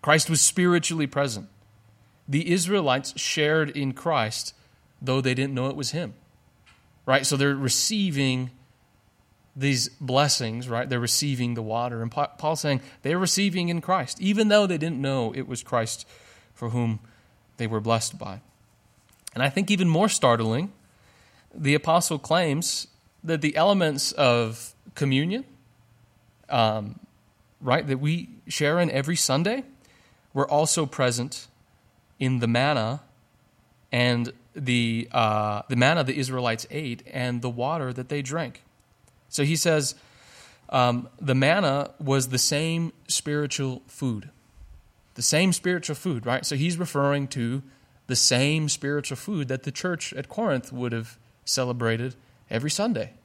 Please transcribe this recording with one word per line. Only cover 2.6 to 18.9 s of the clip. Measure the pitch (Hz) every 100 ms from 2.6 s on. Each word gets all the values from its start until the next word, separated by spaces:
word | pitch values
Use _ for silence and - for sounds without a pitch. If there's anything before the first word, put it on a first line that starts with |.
| 170 202 151 131 139 -
shared | - - 151 160 151
in | 143 135
Christ, | 123 170 147 110 - - - _ _ _ _
though | 131 131
they | 131
didn't | 127 139
know | 135 131
it | 143
was | 131
him. | 160 143 - _ _ _ _ _ _ _ _ -
Right? | 131
So | 131 139
they're | 139
receiving | 139 131 - - 214 196 139 135 127 127 - _ _ _ _ _ _ _ _ _
these | 135 139 131 - -
blessings, | 135 127 143 - 117 113 127
right? | 117 135
They're | 123
receiving | 120 - 147 127 120
the | 117
water. | 110 113 123 117
And | 113
Pa-, | 147 143 -
Paul's | 151 160
saying | 151 131 - -
they're | 131 175
receiving | 185 - 202 180 175
in | 170
Christ, | - 185 147 -
even | 190 208 214
though | 208 202
they | 170
didn't | 160 139
know | 135 135 117
it | 131 131
was | 123
Christ | - 123 113 - - - - - _
for | _ 120
whom | 120 117 107 - _ _ _ _ -
they | 113
were | 110
blessed | 107 113 - -
by. | - 98 _ _ _ _ _